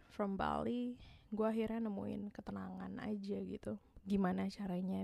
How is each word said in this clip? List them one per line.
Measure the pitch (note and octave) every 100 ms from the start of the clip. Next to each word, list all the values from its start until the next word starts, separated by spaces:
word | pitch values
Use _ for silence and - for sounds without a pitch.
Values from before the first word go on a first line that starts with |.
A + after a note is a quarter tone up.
| -
from | - G3+ G3
Bali, | - - A3+ A#3+ B3 B3 - - -
gue | G#3 A3
akhirnya | A3 A3 A3+ A3+
nemuin | G3 G3+ G#3 G#3
ketenangan | - G#3+ G3 F#3+ F#3 F#3 G3
aja, | G#3 G#3 G3 G3
gitu. | F#3 G3+ G#3 G#3+ - - G3
Gimana | G3+ F#3 F#3 F#3+
caranya | - G3 F3+ F#3 F#3+